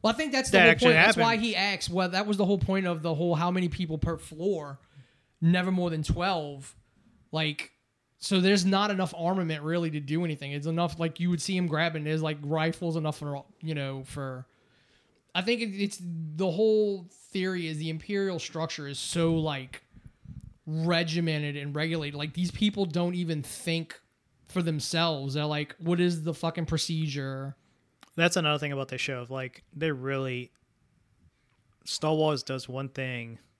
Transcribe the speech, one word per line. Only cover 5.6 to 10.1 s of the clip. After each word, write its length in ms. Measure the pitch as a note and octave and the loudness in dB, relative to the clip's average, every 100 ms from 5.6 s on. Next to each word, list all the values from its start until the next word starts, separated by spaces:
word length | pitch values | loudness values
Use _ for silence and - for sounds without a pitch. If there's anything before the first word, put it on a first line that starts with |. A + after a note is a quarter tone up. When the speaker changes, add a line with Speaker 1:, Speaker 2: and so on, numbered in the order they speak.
| F3+ | 2
Speaker 1:
more 180 | F#3 F3 | 0 0
than 140 | D#3+ | -2
twelve. 720 | D3 E3+ F3+ F3+ D3 C#3+ C#3 - _ _ _ _ _ | 0 0 2 0 -4 -10 -16 -20 _ _ _ _ _
Like, 400 | D#3 D#3 D3 - _ _ _ _ _ | -2 -2 -2 -10 _ _ _ _ _
so 200 | - G3 | 0 4
there's 220 | F#3 G3+ | 6 6
not 280 | F3+ G3 G#3 | 4 2 2
enough 200 | G3 F#3 E3+ | 0 -2 0
armament 460 | E3+ F#3+ E3+ D#3 | 0 0 0 -2
really 260 | D3+ E3+ E3 | -2 0 0
to 100 | D3+ | -4
do 240 | C#3 | -2